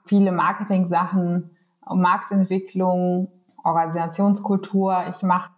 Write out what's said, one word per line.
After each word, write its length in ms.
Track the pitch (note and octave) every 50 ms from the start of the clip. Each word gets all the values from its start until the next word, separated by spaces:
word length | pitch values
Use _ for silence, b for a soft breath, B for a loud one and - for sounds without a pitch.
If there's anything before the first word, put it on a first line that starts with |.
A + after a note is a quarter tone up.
| _
viele 260 | - G3+ G3+ G3+ F#3+ F3+
Marketing-Sachen, 1160 | E3+ D#3 F3 - - G#3 G3+ G3 F#3 F3+ E3+ F3 E3+ F3 F3 F#3+ F#3 F3 F3 F3 F3 E3 b b b b b b b -
Marktentwicklung, 1400 | - - F#3+ F3+ F3 F3+ - - - G3+ G3 F#3 F#3 F#3 F#3+ F#3+ - - F#3 F#3 F#3 F3+ F3+ F3+ F3+ F3+ F3+ F#3 - _ _ _ _ _ - -
Organisationskultur. 1400 | E3 D#3+ E3 E3 E3 E3 E3+ E3 E3 D#3+ - G3 G3+ G3 G3+ G3+ - G3 F#3+ G3 - - F#3+ F#3+ F#3+ F#3 F#3 E3+ E3+
Ich 120 | F3+ - -
mache 280 | F#3 F3+ F3+ - - _